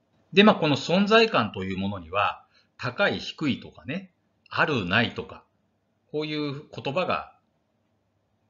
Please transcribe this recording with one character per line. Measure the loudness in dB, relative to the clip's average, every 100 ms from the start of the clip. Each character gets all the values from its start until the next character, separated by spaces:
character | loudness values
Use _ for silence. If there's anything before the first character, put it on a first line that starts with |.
| _ _ _
で、 | 6
ま | 6
あ、 | 6
こ | 2
の | 0
存 | 2 2 6
在 | 6 6
感 | 2 0
と | -2
い | -6 -2
う |
も | -4
の | -4
に | -4
は、 | -2 -2 -2 -14 _ _ -10
高 | -8 -2 0
い、 | 0
低 | -6 -6 -4
い | -4
と | -8
か | -16 -12
ね、 | -12 -12 _ _ _ _
あ | -2 0
る、 | 0
な | 0 0
い | 0
と | -4
か、 | -12 -16 -20 _ _ _ _ _ _
こ | -8
う | -6
い | -4
う | -6 -8 -12
言 | -10 -6
葉 | -4 -2
が | -4 -6 _ _ _ _ _ _ _ _ _ _ _